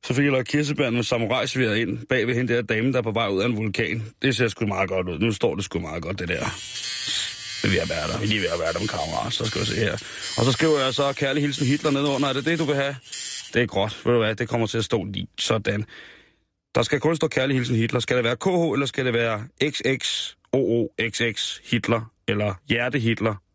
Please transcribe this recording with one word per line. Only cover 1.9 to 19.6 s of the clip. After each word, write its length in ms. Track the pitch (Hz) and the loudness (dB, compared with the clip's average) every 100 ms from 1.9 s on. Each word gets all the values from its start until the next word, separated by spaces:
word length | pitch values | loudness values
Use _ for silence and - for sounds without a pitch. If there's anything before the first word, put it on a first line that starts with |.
| 120 - | -4 0
bag 180 | 131 113 | 0 2
ved 80 | 120 | 0
hende 180 | 123 | 2
der 80 | 120 | 0
dame, 300 | 107 110 120 | 0 0 2
der 60 | 131 | 0
er 40 | |
på 80 | 113 | 0
vej 160 | 110 110 | 0 0
ud 140 | 98 | 2
af 40 | 113 | 2
en 120 | 110 | 0
vulkan. 460 | 110 98 104 98 107 - | -2 -2 -2 -2 -6 -2
Det 140 | 135 120 | 0 2
ser 120 | 120 | 0
sgu 180 | - 107 | 0 -2
meget 240 | 95 95 | 0 0
godt 200 | 95 90 | 0 -2
ud. 100 | 80 | 0
Nu 120 | 113 | 0
står 240 | 104 95 87 | 2 0 0
det 80 | |
sgu 160 | 98 85 | -4 -4
meget 240 | 87 82 | -6 -8
godt, 160 | 82 - | -6 -6
det 80 | 87 | -4
der. 180 | 90 - - - - - - - - - - - - | -4 -2 -4 -6 -4 -4 -4 -2 -2 -2 -6 -6 -2
Vi 40 | 101 | 2
er 40 | |
ved 80 | 90 | 2
at 100 | 82 | 0
være 180 | 82 78 | -2 -2
der. 100 | - | -2
Vi 60 | |
er 40 | 104 | 0
lige 140 | 104 | 0
ved 60 | 90 | 0
at 120 | 85 | 0
være 140 | 82 | -2
der 60 | 87 | -2
med 80 | 98 | -2
kamera, 440 | - 76 78 57 | -2 -2 -2 -2
så 140 | - 110 | -2 -2
skal 160 | - | 0
vi 40 | 110 | -2
se 100 | - | 0
her. 160 | 104 - - - - - | 0 -2 -6 -8 -6 2
Og 80 | 117 | 2
så 60 | |
skriver 280 | 123 160 151 | 4 4 4
jeg 140 | 131 | 2
så, 200 | 127 139 | 2 0
"Kærlig 300 | 135 139 139 | 0 0 0
hilsen 240 | 143 139 135 | 0 0 2
Hitler" 240 | 147 156 | 2 2
ned 100 | 139 | 2
under. 260 | 143 139 143 | 2 2 0
Er 40 | |
det 120 | 131 143 | 0 0
det, 140 | 165 | 0
du 60 | 156 | 0
vil 100 | 139 | 0
have? 200 | 139 135 - - - - - | 0 -4 -10 -8 -6 -6 -2
Det 80 | 117 | 0
er 40 | 120 | 2
godt. 360 | 101 104 - - | 2 -2 -2 2
Ved 80 | |
du 60 | 120 | 2
hvad, 160 | 110 110 | 2 0
det 140 | 117 | -2
kommer 180 | 120 110 | 0 0
til 100 | 117 | 0
at 80 | 107 | 0
stå 180 | 113 | 0
lige 240 | 92 95 92 - | -2 -6 -8 -6
sådan. 460 | - 110 104 104 110 - - - _ _ _ _ _ - | 0 0 0 -2 -4 -12 -20 -20 _ _ _ _ _ 0
Der 80 | |
skal 160 | 120 143 | 2 2
kun 160 | 151 165 | 2 2
stå 120 | 160 | 0
"Kærlig 280 | - 131 135 | 0 2 0
hilsen 200 | 123 120 | 2 0
Hitler". 240 | 113 127 | 2 0
Skal 160 | 117 127 | 0 2
det 60 | |
være 120 | 117 120 | 2 0
K 80 | 190 | 2
H, 280 | 180 165 | 2 2
eller 120 | 131 139 | 2 -2
skal 200 | - 127 | -2 0
det 80 | |
være 320 | 117 117 110 117 _ | 2 0 -2 -6 _